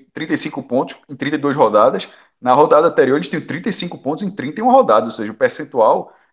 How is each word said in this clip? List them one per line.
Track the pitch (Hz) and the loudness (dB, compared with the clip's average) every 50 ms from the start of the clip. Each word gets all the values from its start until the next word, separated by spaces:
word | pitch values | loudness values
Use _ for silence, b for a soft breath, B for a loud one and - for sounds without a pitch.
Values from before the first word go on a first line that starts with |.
| - _ - | -16 _ -14
trinta | - 160 - 156 | -12 -8 -6 -4
e | |
cinco | - - 151 - 139 - | -4 -4 -6 -8 -10 -8
pontos | - 123 131 165 170 - - _ - | -4 -2 -2 -2 -4 -8 -18 _ -20
em | 143 | -14
trinta | 120 139 143 151 | -10 -6 -6 -4
e | 143 | -2
duas | 135 143 127 | -2 -2 0
rodadas. | 151 131 110 104 104 110 131 95 95 - - b b b b b b | 2 2 4 4 4 4 4 2 -2 -6 -10 b b b b b b
Na | - 123 127 | -2 2 4
rodada | 143 156 165 165 151 165 165 | 4 4 4 4 4 4 4
anterior, | - - 139 127 135 | 2 2 2 2 2
eles | 156 175 - | 0 -2 -4
tinham | - 151 | -8 -8
trinta | - - 135 170 185 233 | -8 -8 -8 -8 -6 -4
e | 185 | -4
cinco | - 190 175 - - - | -4 -6 -8 -10 -10 -8
pontos | 131 160 - 208 | -8 -6 -6 -6
em | 185 | -8
trinta | - - 139 139 160 214 | -8 -8 -10 -10 -6 -2
e | 220 | 2
uma | 254 247 | 4 4
rodadas, | 269 240 - 107 110 113 | 4 6 4 4 2 2
ou | 117 - | 0 -4
seja, | - 107 107 110 | -8 -8 -8 -4
o | |
percentual, | - 131 120 - - 151 - - 123 107 120 143 - - b b b b b | -2 -2 -2 -2 -4 -10 -6 0 2 2 4 2 0 -2 b b b b b